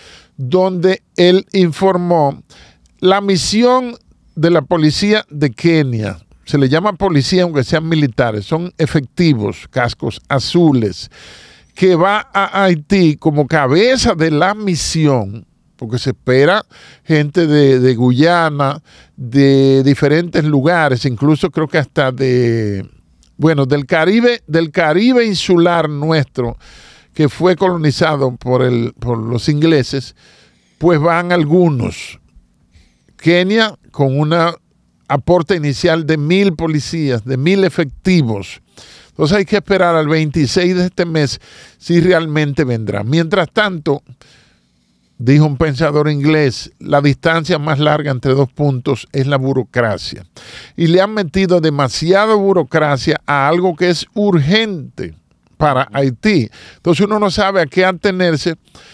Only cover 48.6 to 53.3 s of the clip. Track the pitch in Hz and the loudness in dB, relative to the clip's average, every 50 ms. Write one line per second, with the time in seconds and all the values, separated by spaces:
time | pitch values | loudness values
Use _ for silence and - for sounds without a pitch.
48.6 | 147 143 135 123 - 147 135 - - - - 143 127 139 143 135 131 135 135 131 | -2 -2 -2 -2 -2 -4 -4 -6 -6 -8 -4 -4 -2 -2 -2 -2 -2 -2 -2 -2
49.6 | 113 - - 123 117 110 98 85 - - - - 90 - _ - - - - - | -4 -4 -4 -2 -2 -2 -2 -4 -8 -12 -14 -16 -18 -20 _ -20 -20 -20 -20 -20
50.6 | - - _ - 170 156 165 180 190 208 220 214 190 143 - 190 190 170 180 175 | -20 -12 _ -2 0 2 4 4 2 2 0 -4 -4 -2 -2 0 0 2 2 2
51.6 | 156 160 143 143 139 123 - - 160 165 190 196 214 220 220 208 196 196 190 180 | 2 0 0 0 -2 -2 -4 -2 0 2 2 2 2 2 2 2 2 2 0 0
52.6 | 143 - - 160 151 147 143 127 - 160 156 156 _ - | 0 0 0 0 0 0 0 -2 0 0 -2 0 _ -2